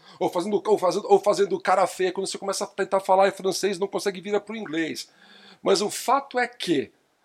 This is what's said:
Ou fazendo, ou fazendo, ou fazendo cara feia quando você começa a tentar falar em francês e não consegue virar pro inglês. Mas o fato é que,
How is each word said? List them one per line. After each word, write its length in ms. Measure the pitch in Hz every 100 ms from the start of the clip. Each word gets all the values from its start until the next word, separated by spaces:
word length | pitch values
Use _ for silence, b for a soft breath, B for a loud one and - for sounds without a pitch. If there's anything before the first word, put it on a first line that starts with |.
| B B
Ou 100 | 175
fazendo, 340 | 180 196 202 220
ou 120 | 190
fazendo, 280 | 180 185 -
ou 100 | 196
fazendo 400 | 208 180 190 180
cara 260 | - 190 175
feia 260 | - 185
quando 140 | 196 190
você 100 | -
começa 260 | 196 190
a 20 | 202
tentar 340 | - 185 190
falar 280 | 190 190 196
em 40 |
francês 440 | 196 190 170 196 175
e 40 |
não 60 | 196
consegue 320 | 185 202 185
virar 200 | 180 202
pro 160 | 208 220
inglês. 520 | 196 160 156 123 - B B B B B
Mas 180 | 185 190
o 80 | 208
fato 480 | - - 269 269 247
é 80 | 240
que, 420 | - 180 139 101 _ _ _